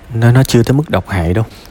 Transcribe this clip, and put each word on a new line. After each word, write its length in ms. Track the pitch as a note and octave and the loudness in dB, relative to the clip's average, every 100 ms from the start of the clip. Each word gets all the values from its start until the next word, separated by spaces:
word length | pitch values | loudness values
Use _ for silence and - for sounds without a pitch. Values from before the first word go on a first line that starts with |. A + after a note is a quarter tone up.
| - | -10
Nó, 180 | A#2 A#2 | -2 2
nó 120 | B2 | 4
chưa 200 | C3+ A#2+ | 2 2
tới 100 | A2+ | 2
mức 160 | C3 D3+ | 0 -2
độc 200 | F#2+ - | -4 -4
hại 240 | G2 E2 | -4 -2
đâu. 120 | G2 A2 - - | -2 -4 -10 -20